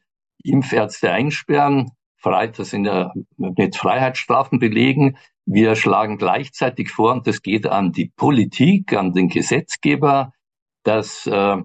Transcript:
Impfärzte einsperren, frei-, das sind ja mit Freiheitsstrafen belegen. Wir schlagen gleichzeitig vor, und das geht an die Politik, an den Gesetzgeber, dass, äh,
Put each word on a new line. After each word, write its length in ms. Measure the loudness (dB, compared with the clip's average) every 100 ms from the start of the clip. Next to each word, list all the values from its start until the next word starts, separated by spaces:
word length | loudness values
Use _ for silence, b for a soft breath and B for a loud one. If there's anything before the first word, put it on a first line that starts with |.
| _ _ _ _
Impfärzte 680 | -2 0 0 0 -2 -2 -2
einsperren, 800 | 0 -2 -4 -2 0 2 2 -2 -8 _ _
frei-, 300 | -2 0 -2
das 240 | -6 -8
sind 140 | -4 -2
ja 280 | -2 -4 -6 -14 -8
mit 380 | -6 0 -2 0
Freiheitsstrafen 840 | -2 0 0 -2 -2 0 0 0
belegen. 580 | 0 2 2 2 0 0 b _ -2
Wir 300 | 2 4 2
schlagen 420 | 2 2 0 -2
gleichzeitig 760 | -2 -2 -4 -4 -4 -4 -6
vor, 220 | 0 0
und 140 | 2 -2
das 140 | -4
geht 240 | -2 -2 0
an 260 | 0 0
die 200 | -2 -6 -2
Politik, 760 | 2 2 2 2 4 4 2
an 200 | -2 0
den 160 | 2 2
Gesetzgeber, 1040 | 0 0 -2 -2 -4 -2 0 2 2 -2 -8 _ _ _ _
dass, 420 | -2 -2 -2 -8 -4
äh, 320 | 0 0 0